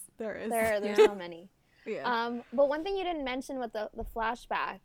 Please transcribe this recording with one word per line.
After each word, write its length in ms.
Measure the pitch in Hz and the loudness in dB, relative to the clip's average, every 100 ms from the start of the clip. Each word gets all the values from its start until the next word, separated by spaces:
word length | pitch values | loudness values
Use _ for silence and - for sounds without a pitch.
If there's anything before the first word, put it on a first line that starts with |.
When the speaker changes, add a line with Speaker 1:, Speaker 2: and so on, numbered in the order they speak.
| - - | -16 -10
Speaker 1:
There 160 | 220 | -8
is. 160 | - 220 | -6 -2
Speaker 2:
There, 300 | 233 220 208 | 2 2 2
there's 180 | 208 208 | 2 8
Speaker 3:
Yeah. 80 | 415 | 8
Speaker 2:
so 80 | |
many. 340 | 403 180 240 190 _ _ _ | 6 -10 -12 -18 _ _ _
Speaker 1:
Yeah. 200 | - 190 180 233 233 | -8 -4 0 0 0
Speaker 2:
Um, 180 | 240 - | -4 -4
but 160 | 247 277 | 2 4
one 160 | 294 | 2
thing 120 | 349 392 | -2 -2
you 60 | |
didn't 220 | 359 320 | -2 -2
mention 340 | 262 254 262 269 | -4 -6 -6 -6
with 140 | 233 | -6
the, 180 | 226 214 | -6 -6
the 120 | - | -8
flashback 720 | 226 226 220 240 - 185 143 190 | -8 -4 -4 -4 -4 -4 -2 -6